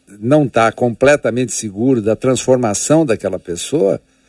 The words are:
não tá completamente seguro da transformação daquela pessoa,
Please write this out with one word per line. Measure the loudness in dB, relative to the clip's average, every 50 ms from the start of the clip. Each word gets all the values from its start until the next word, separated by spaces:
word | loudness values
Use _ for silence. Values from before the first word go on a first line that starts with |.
| _ _ -14 -6
não | -2 2 2 2 2 2
tá | 0 0 0 0
completamente | 0 0 -2 -2 0 2 4 4 4 2 0 -2 -2 -2 -4 -4
seguro | -6 -8 -10 -8 -6 -2 0 0 2 2
da | 0 -2 -2
transformação | 0 0 -2 -2 0 0 0 2 2 0 -2 -4 -4 0 0 2 2 2
daquela | 0 -2 -2 -4 -6 -6 -8
pessoa, | -8 -10 -10 -10 -6 -4 -2 0 0 0 -2 -2 _ _ _ _ _